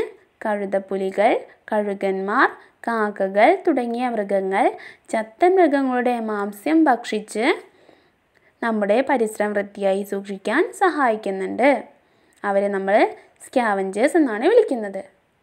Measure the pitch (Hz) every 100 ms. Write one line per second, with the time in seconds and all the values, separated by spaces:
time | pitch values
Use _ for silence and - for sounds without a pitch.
0 | 453 - _ - 220 208 196 196 196 196
1 | 190 190 220 453 - _ - 214 208 196
2 | 196 190 196 240 392 - - _ - 226
3 | 208 202 196 202 254 381 - 262 240 233
4 | 247 226 202 196 190 190 285 - - -
5 | - 226 220 - 359 381 320 277 262 247
6 | 247 240 220 208 202 208 294 320 302 240
7 | - 214 214 208 262 453 - _ _ _
8 | _ _ _ _ _ _ 233 220 202 226
9 | 269 262 220 - 208 208 202 202 196 196
10 | 202 196 202 190 208 262 466 - 381 302
11 | 254 220 202 190 190 196 269 262 - _
12 | _ _ _ _ 208 196 202 196 196 220
13 | 403 - - _ - 254 226 196 190 202
14 | 285 349 277 214 302 480 403 247 208 196
15 | - _ _ _